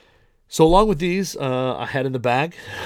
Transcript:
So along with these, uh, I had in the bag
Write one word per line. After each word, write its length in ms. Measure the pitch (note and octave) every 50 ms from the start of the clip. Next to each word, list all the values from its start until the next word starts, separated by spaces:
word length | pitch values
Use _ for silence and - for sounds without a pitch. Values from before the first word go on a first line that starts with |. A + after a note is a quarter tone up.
| _ _ _ _ _ _ _ _ _ _
So 160 | - - D#3+
along 240 | D#3+ F3 G3 A3 A3
with 120 | F#3+ C#3+
these, 360 | F3+ F3 F3 G3 G3 - -
uh, 400 | - C#3+ C3 B2+ B2+ C3 B2+ A2+ C#2
I 60 | A#2
had 220 | - - C3+ C3
in 60 | C3+ C3
the 60 | B2
bag 360 | A2+ B2 A#2+ C3 D3+ E3+ - - - - - - -